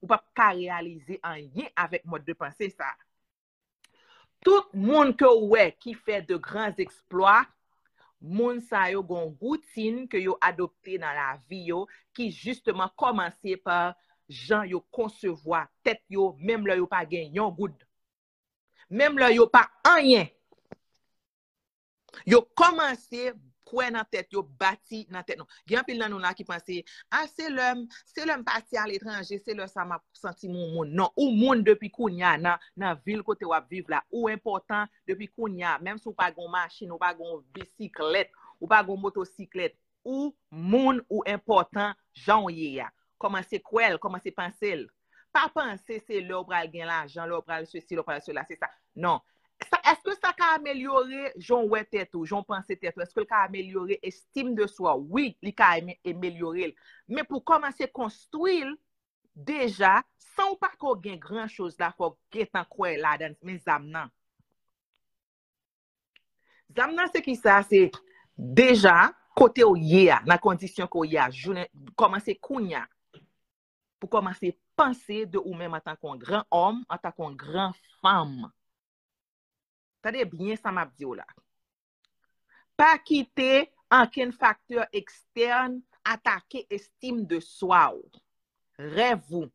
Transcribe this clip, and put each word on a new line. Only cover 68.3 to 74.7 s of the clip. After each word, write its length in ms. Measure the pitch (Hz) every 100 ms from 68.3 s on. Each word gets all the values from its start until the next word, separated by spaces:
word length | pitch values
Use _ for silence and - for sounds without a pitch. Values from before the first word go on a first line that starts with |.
| -
deja 720 | 123 131 254 240 196 170 190 - _ -
kote 280 | 247 - 226
w 80 | 180
ye 240 | 160 175 180
a, 80 | 127 123
nan 120 | 175
kondisyon 480 | 202 180 185 - 180
ke 120 | 175
w 80 | 156
ye 120 | 156
a. 100 | 127
Jounen, 320 | 131 135 185 180 143 135 -
kòmanse 400 | 220 196 208 196
kounye 400 | - 269 202 147
a 80 | 113 _ _ - _ _ _ _ _ _ _ _
pou 120 | 190
w 40 |
kòmanse 400 | 220 196 185 185 - _